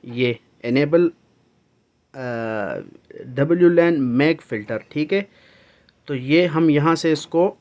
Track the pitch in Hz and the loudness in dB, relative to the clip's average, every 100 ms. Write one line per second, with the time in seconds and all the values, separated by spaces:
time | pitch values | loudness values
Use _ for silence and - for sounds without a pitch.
0 | 123 120 123 120 _ _ - 127 147 170 | -10 -2 -2 -2 _ _ -2 0 2 2
1 | 175 - _ _ _ _ _ _ _ _ | 2 -2 _ _ _ _ _ _ _ _
2 | _ 135 127 117 113 110 98 50 50 - | _ -12 -8 -8 -6 -6 -6 -8 -12 -20
3 | _ - - 123 143 170 175 170 170 160 | _ -20 -10 -4 0 4 4 4 2 2
4 | 127 120 147 160 - 110 104 110 - 147 | 0 2 2 0 -6 -10 -6 -10 -6 -6
5 | 151 196 202 _ _ _ _ _ _ _ | -2 -4 -4 _ _ _ _ _ _ _
6 | - 135 131 160 175 156 160 147 156 165 | -10 -10 2 2 2 2 2 2 2 0
7 | 165 151 - 170 190 - | 0 -2 -2 0 0 -4